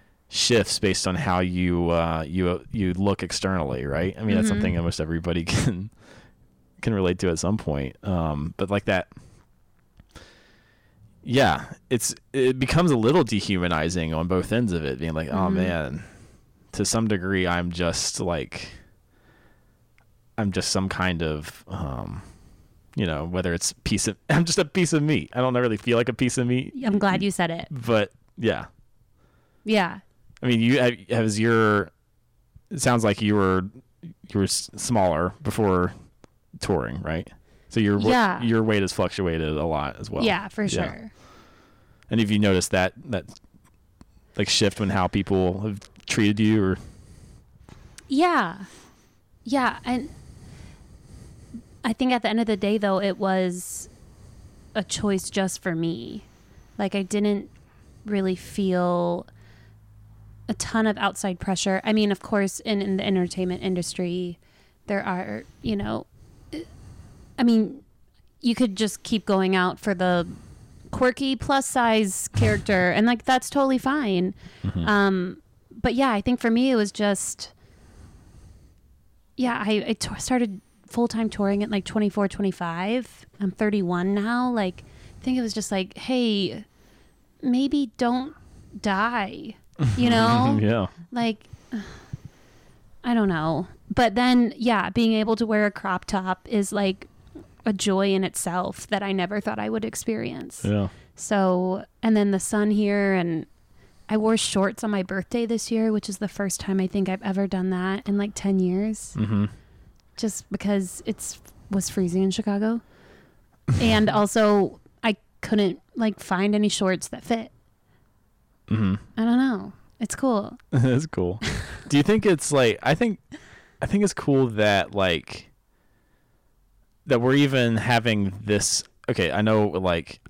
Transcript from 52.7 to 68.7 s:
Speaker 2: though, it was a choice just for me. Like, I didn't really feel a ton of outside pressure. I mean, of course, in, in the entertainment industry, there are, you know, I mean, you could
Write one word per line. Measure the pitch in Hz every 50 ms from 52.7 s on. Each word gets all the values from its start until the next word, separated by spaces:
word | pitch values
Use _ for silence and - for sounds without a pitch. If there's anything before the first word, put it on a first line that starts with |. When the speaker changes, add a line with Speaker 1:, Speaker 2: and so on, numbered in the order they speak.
| 208 220
Speaker 2:
though, | 202 202 190 185
it | 202 196 180 -
was | 214 190 190 190 185 180 175 180 - - - - - - - - - - - - - - - - - - - - - - -
a | 220 190
choice | - - - - 208 196 190 - -
just | - 202 190 185 - -
for | - 190 165
me. | 160 165 165 165 113 117 - - 208 - - - _ _ - - - - - - -
Like, | 208 190 -
I | 202 196
didn't | 185 - 208 202 208 202 202 - - - - - - _ - - - - - -
really | 214 208 196 190 190 185
feel | 180 - - - - 202 190 180 180 180 180 175 175 175 175 175 175 - - - - - - - - - - - - - - - - - - - - - - - - - -
a | 220
ton | - - - - 226 220
of | 220 208
outside | 208 214 202 185 - - 196 180 175
pressure. | - - 190 175 - 202 190 190 -
I | - 214
mean, | 214 214 208 196
of | -
course, | - - - 202 196 196 - -
in, | - 220 214 202
in | 196 196 190 190
the | -
entertainment | - 196 185 180 175 - - 185 180 180 - -
industry, | 190 185 175 170 - - - 180 175 175 180 180 175 175 - _ _ _ _ _ _ _ _ _
there | - 208 196 -
are, | - 185 180 190 208 208 220 - - - - -
you | 233 220
know, | 202 202 214 - - - - - - - - - - - - - 311 339 - - - - - - - - - - - - - -
I | - 254
mean, | 240 233 220 214 180 - - - _ _ _ _ _ _ _ _ _ _ _ -
you | 240 233
could | - 254 226